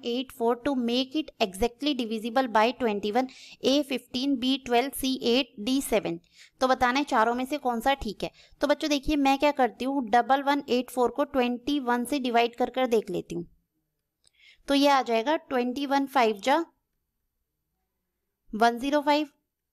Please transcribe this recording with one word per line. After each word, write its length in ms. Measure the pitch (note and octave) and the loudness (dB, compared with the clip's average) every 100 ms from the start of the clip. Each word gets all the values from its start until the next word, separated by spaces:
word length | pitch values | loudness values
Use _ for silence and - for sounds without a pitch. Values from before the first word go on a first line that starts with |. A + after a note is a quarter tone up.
eight 300 | B3 A#3+ C4 - | -4 -6 -6 -4
four 120 | A#3 A#3+ C4+ | -2 0 -2
to 80 | C4+ | -2
make 400 | A#3 A#3+ C4 D#4 | 0 0 -2 -4
it 160 | D#4 - A3 | -6 -4 -4
exactly 480 | F#3 A#3 A#3 C#4+ C4+ | -2 -4 -2 -4 -4
divisible 480 | A#3 A3 A3 A#3 C4 G#3+ | -4 -4 -2 -2 0 2
by 80 | A3 B3+ | 2 0
twenty-one, 480 | A#3+ G#3 G#3 G#3+ C4 - - - | -2 -2 -2 -2 -2 -8 -20 -4
A 100 | - C4+ | 0 0
fifteen, 520 | C4+ B3+ - B3+ C#4 C4+ | 0 -6 -6 -6 -2 0
B 80 | B3+ C4+ C4 | 0 -2 0
twelve, 240 | A#3+ C4+ - | 0 0 -4
C 120 | C4 C4 A#3 | -4 -2 0
eight, 240 | A#3+ C#4 - G#3 | 0 0 -6 -2
D 80 | C4+ | -2
seven। 380 | C4 A3 F3 E3+ _ _ - _ | 0 -2 0 -8 _ _ -20 _
तो 60 | C4 | 0
बताना 320 | B3+ B3 B3+ | 2 2 0
है 60 | C#4+ | 0
चारों 280 | B3 A3 A#3+ | 2 2 0
में 100 | B3+ | -4
से 120 | D4 | -4
कौन 220 | B3+ A#3+ | -2 -2
सा 140 | A#3+ C4+ | 0 0
ठीक 200 | G#3+ F#3+ | -2 -6
है। 80 | E3 - - _ | -8 -10 -20 _
तो 60 | C#4+ | 0
बच्चों 220 | C#4+ D#4 | 0 0
देखिए, 260 | C#4+ - D4+ | -2 0 0
मैं 220 | C#4 C4+ | 2 4
क्या 140 | D4 | 2
करती 340 | C#4+ B3+ G3 B3 | 2 0 0 -4
हूँ, 200 | C#4 A3+ | -4 2
डबल 340 | A#3+ A3+ C4+ | 2 4 2
वन 200 | C#4 C#4+ C#4 | 2 -2 0
एट 220 | B3 B3+ | -2 -2
फ़ोर 200 | - A#3+ | 0 0
को 120 | A#3 | 0
ट्वेंटी 560 | C#4+ C#4 A#3+ A#3+ - C#4+ | -2 0 -2 -2 -4 -4
वन 260 | B3 A#3+ A#3+ | -2 -2 -2
से 140 | C#4+ | -4
डिवाइड 360 | B3+ A#3 A#3+ A#3 | 0 2 0 0
कर 140 | A#3+ | -4
कर 180 | A#3+ B3+ | -2 0
देख 220 | A#3 G#3 | 0 0
लेती 260 | F3 E3+ E3+ | -8 -6 -10
हूँ। 100 | E3+ _ _ _ _ _ _ _ _ _ _ _ - | -10 _ _ _ _ _ _ _ _ _ _ _ -2
तो 60 | |
ये 160 | C#4 C#4+ | 2 4
आ 120 | C#4 | 4
जाएगा 340 | B3 A3+ A3+ D#4+ | 2 0 0 -2
ट्वेंटी 500 | - C4 B3 B3 C#4 | -2 -2 -2 -4 -2
वन 200 | C#4 C4+ | 0 0
फ़ाइव 360 | C#4 A3+ G#3+ | 2 2 0
जा 220 | B3+ C#4+ E4+ _ _ _ _ _ _ _ _ _ _ _ _ _ _ _ _ _ _ G#3+ | 0 0 0 _ _ _ _ _ _ _ _ _ _ _ _ _ _ _ _ _ _ 0
वन 240 | A#3 A#3 | 0 0
ज़ीरो 220 | C4+ D4 | -2 0
फ़ाइव। 260 | D4 D4 D4+ _ _ _ _ | 2 0 0 _ _ _ _